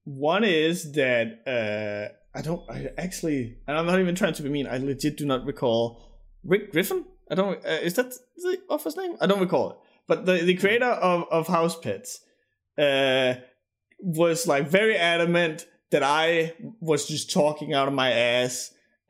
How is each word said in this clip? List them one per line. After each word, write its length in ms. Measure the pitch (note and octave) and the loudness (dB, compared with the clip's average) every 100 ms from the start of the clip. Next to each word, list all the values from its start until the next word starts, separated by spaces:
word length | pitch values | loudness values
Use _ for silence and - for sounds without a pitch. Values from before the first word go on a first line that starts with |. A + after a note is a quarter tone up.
One 400 | - C3+ D3 F#3 | -14 -4 0 2
is 480 | A3 D#3+ D#3+ F3 D#3+ | 4 4 2 0 -2
that, 480 | C#3+ C3 A#2+ A2+ A2 - | 0 2 2 0 -4 -4
uh, 680 | B2 G#2+ G#2 G#2+ G#2 G#2 - _ C3+ | -2 -2 -2 -4 -6 -8 -12 _ -10
I 60 | |
don't, 200 | C#3 E3+ - | -6 -8 -8
I 200 | B2+ C#3 - | -10 -10 -8
actually, 640 | F3+ - E3 C#3+ A2+ - - | -8 -6 -2 -2 -4 -8 -6
and 100 | D3+ | -2
I'm 100 | E3+ | 2
not 120 | F#3 | 2
even 160 | F#3 | 2
trying 200 | F3+ F#3 | 0 -2
to 80 | - | -2
be 60 | C#3+ | -4
mean, 180 | D3 A#2+ | -4 -2
I 100 | B2+ | -4
legit 380 | C#3 B2+ D3+ C#3+ | -4 -2 -2 -2
do 100 | C#3+ | -2
not 180 | C3 | -2
recall 560 | C#3 C#3+ C3 A2+ A#2 - - - - - | -4 -2 0 0 0 -6 -20 -20 -20 -18
Rick 280 | C#3+ G3+ G#3 | -2 -2 0
Griffin? 320 | D3+ G3 F#4 D4+ - - | -2 0 -2 -6 -14 -4
I 40 | |
don't, 240 | E3 G3 E3+ - | -2 -2 -4 -4
uh, 140 | D#3 | -2
is 120 | E3 | 0
that 200 | F3+ B3+ - - - | -2 -2 -8 -20 -8
the 220 | F4+ F#4 - | -4 -4 -4
author's 260 | D4+ E4 D#4+ | -6 -4 -6
name? 200 | F#4+ - | -8 -2
I 60 | E3 | 0
don't 140 | G3+ | 2
recall 300 | F3+ D#3+ F#2 | 2 0 -2
it. 60 | - _ _ - | -6 _ _ -4
But 200 | D#3+ F3 | 0 2
the, 120 | F#3 | 2
the 180 | F3 F3+ | 2 2
creator 300 | G3 A#3 B3 | 2 2 2
of, 380 | A3 F3+ F3 E3+ | 2 2 0 0
of 160 | E3 D#3+ | -2 0
House 300 | F3 E3+ - | 2 2 -2
Pets, 420 | A#2+ F#2+ - - _ _ _ _ _ - | -6 -8 -10 -16 _ _ _ _ _ 0
uh, 560 | D3 C#3 C3+ C3 B2+ B2+ - _ _ _ _ - | 2 4 2 4 2 0 -8 _ _ _ _ -10
was, 440 | F#3+ D#3 E3+ D#3+ E3+ | -4 2 2 2 2
like, 200 | C#3 C#3+ | 0 2
very 300 | F#3 A3 F3+ | 2 4 4
adamant 720 | E3+ E3+ E3+ E3+ E3+ D#3 - _ _ | 2 2 2 2 2 -2 -12 _ _
that 120 | D#3 | 2
I 520 | C3+ D3+ E3 E3+ E3 - - - | 4 4 2 2 0 -6 -14 -8
was 260 | D#3+ D3 - | -2 0 -2
just 240 | D3+ - | -6 -2
talking 440 | F#3 D3+ D3+ D3 | 2 2 0 -2
out 120 | C#3 C3+ | 0 2
of 60 | |
my 180 | C#3 C3 | 2 2
ass 600 | A#2 A#2+ B2 B2 B2+ - - _ _ _ | 2 2 2 0 -4 -10 -16 _ _ _